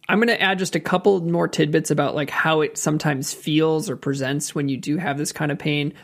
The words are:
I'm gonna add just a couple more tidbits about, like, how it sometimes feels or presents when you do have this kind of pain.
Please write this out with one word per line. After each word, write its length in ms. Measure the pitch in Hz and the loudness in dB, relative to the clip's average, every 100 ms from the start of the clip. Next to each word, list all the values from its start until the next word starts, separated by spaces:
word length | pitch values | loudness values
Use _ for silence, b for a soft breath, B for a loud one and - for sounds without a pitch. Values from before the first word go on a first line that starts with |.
| - | 0
I'm 100 | 190 | 2
gonna 140 | 233 | 4
add 260 | 220 196 190 | 2 0 0
just 160 | 185 170 | -2 -2
a 40 | |
couple 420 | - 185 202 190 | 0 2 4 4
more 260 | 170 170 165 | 2 0 2
tidbits 420 | - 151 160 151 | 2 2 2 2
about, 240 | 147 143 | 0 0
like, 140 | 151 139 | -2 -2
how 320 | - 160 156 | -2 0 2
it 160 | 151 - | 0 -2
sometimes 560 | 160 151 156 135 143 | -2 0 0 -2 -4
feels 560 | - 165 151 160 156 - | -6 0 2 2 2 -2
or 80 | 123 | -4
presents 580 | 143 139 131 143 - | -4 -2 -2 -4 -4
when 140 | 156 139 | -4 -2
you 80 | 127 | -2
do 220 | 143 156 | -2 -2
have 180 | 170 143 | -2 -4
this 160 | 151 | -6
kind 180 | - 151 | -4 -4
of 80 | 143 | -2
pain. 360 | 156 147 143 B | -2 -2 -2 B